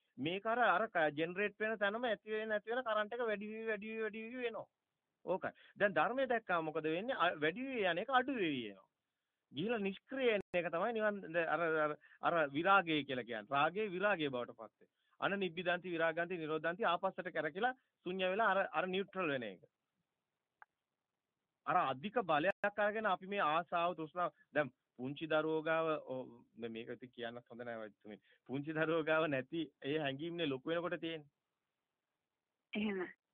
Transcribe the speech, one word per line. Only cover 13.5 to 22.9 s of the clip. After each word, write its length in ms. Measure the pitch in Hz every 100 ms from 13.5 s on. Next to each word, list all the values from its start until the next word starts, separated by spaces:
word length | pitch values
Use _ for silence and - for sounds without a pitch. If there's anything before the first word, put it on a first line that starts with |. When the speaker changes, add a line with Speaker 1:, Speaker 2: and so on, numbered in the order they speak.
| 139 156 180 214
Speaker 1:
විරාගය 400 | 175 208 185 147
බවට 280 | 123 117 117
පත් 160 | 107
වෙනවා. 180 | _ _ _ _ -
අන 180 | 151 202
නිබ්බිදන්ති 540 | 190 165 175 175 180 170
විරාගන්ති 420 | 165 160 170 180
නිරෝධන්ති 520 | 156 156 160 180 208
ආපස්සට 420 | 175 190 180 175
කැරකිලා 420 | 156 156 165 240 254 _ _ 175
ශුන්‍ය 200 | 190 185
වෙලා 260 | 196 220
අර, 100 | 190 190
අර 160 | 156 185
නියුට්‍රල් 460 | 185 196 185 165
වෙන 100 | 135
එක. 220 | 113 90 - _ _ _ _ _ _ _ _ - - _ _ _ _ _ _ _ _ _ -
අර 120 | 175
අධික 360 | 147 131 190 247
බලයක් 580 | 180 151 175 - 202 202
අරගෙන 260 | 208